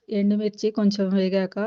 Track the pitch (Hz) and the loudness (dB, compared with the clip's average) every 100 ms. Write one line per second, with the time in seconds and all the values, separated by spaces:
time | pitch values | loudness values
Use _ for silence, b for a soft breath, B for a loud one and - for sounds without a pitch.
0 | - 208 202 208 214 208 214 214 202 202 | -8 -2 0 0 -2 -4 -4 0 2 2
1 | 190 196 185 190 185 202 | 0 0 2 0 -2 -4